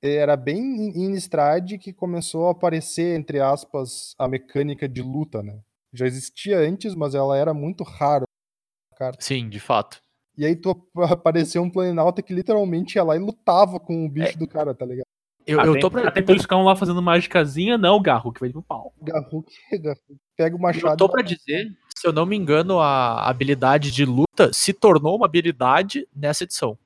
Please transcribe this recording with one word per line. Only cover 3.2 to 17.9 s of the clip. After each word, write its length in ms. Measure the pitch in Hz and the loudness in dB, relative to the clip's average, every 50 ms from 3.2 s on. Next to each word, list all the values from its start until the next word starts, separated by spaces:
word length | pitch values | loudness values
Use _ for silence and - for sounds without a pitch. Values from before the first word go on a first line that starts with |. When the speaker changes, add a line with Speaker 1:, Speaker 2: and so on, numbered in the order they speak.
| 147 - 147 143 | -4 -4 -2 0
Speaker 1:
aspas, 760 | 139 135 139 139 - _ _ 143 131 123 - - - - - _ | 2 2 0 0 -4 _ _ -8 -8 -8 -10 -14 -16 -18 -8 _
a 100 | 135 127 | -4 -4
mecânica 600 | 131 131 131 _ - 139 143 147 143 139 - 139 | -4 -6 -8 _ -4 -2 -2 -2 -4 -6 -8 -8
de 140 | 127 127 | -8 -8
luta, 400 | 123 127 135 151 156 151 - 110 101 | -10 -8 -6 -6 -8 -6 -8 -10 -10
né? 160 | 101 101 107 - _ _ _ _ _ - | -10 -14 -18 -20 _ _ _ _ _ -8
Já 120 | 120 127 | -4 -4
existia 540 | 127 123 135 127 - _ - - 196 202 185 | -2 -2 -4 -12 -14 _ -12 -4 -2 0 2
antes, 340 | 156 151 180 196 - 220 190 | 2 0 0 -4 -6 -8 -6
mas 180 | 170 156 143 135 | -4 -6 -4 -2
ela 220 | 139 135 135 139 139 | 0 0 2 2 0
era 160 | 143 165 156 | 0 0 -2
muito 300 | 147 143 143 - - - | -4 -4 -8 -8 -8 -12
rara, 420 | - - - 151 143 147 143 131 - _ _ _ _ _ _ _ _ _ _ _ _ _ _ | -14 -8 -2 0 2 2 0 0 -4 _ _ _ _ _ _ _ _ _ _ _ _ _ _
cara. 180 | 131 127 123 - | -8 -8 -8 -8
Speaker 2:
Sim, 300 | - - 139 131 120 113 | -6 -6 -4 -4 -4 -8
de 100 | 101 104 | -10 -14
fato. 420 | - - 127 110 101 - - - _ _ _ _ _ _ _ - | -4 0 0 0 0 -4 -12 -20 _ _ _ _ _ _ _ -4
Speaker 1:
E 80 | 147 | -2
aí 100 | 151 170 | -2 -2
tu 140 | 165 170 185 | 0 -2 -4
ap-, 160 | 185 180 _ _ _ | -4 -4 _ _ _
<laughs> 160 | 170 175 160 180 | -2 2 2 2
apareceu 480 | 170 - 170 160 170 160 156 - 175 | 2 2 0 2 2 0 0 -2 -4
um 80 | 175 180 | -4 -2
Planinauta 520 | 175 190 185 180 175 165 151 175 180 180 | -2 -2 -2 -2 0 2 2 2 2 0
que 120 | - _ 185 | -6 _ -6
literalmente 640 | 175 180 - 226 208 202 190 170 160 185 175 - 214 | -6 -2 0 0 0 2 0 -2 -4 -4 -2 0 0
ia 60 | 180 | 2
lá 120 | 165 156 | 2 2
e 40 | 165 | 0
lutava 600 | 190 208 226 _ _ - 180 180 202 190 180 180 | -2 -4 -8 _ _ 2 6 6 4 4 2 -10
com 260 | - - 170 165 160 | -8 -6 -6 -4 -4
o 40 | 156 | -4
bicho 240 | 139 147 165 - - | -4 -2 -4 -4 -4
Speaker 2:
É. 20 | 160 | -4
Speaker 1:
do 100 | 165 - | -8 -6
cara, 260 | _ 160 151 143 131 | _ -4 -4 -4 -4
tá 120 | - 131 | -6 -8
ligado? 200 | 123 127 127 127 _ _ _ _ _ _ _ _ - | -10 -8 -10 -12 _ _ _ _ _ _ _ _ -2
Speaker 2:
Eu, 120 | 151 151 | 2 2
Speaker 3:
Ah, 40 | 139 | 4
Speaker 2:
eu 80 | 160 156 | 4 4
Speaker 3:
tem, 80 | - | 4
Speaker 2:
tô 100 | 185 185 | 2 0
pra 160 | 185 240 240 208 | 0 2 -2 0
Speaker 3:
até 160 | - 190 190 | 0 0 4
que 80 | 190 | 4
eles 100 | 185 202 | 4 4
ficavam 240 | - - 190 185 190 | 4 0 0 4 4
lá 100 | 190 196 | 4 4
fazendo 260 | 190 196 175 175 180 180 | 4 2 -2 0 0 2
magicazinha, 720 | 175 170 175 175 - - 180 156 147 139 151 180 208 240 233 | 4 4 2 2 2 2 2 2 2 0 -2 0 0 0 4
não, 240 | 196 185 | 6 6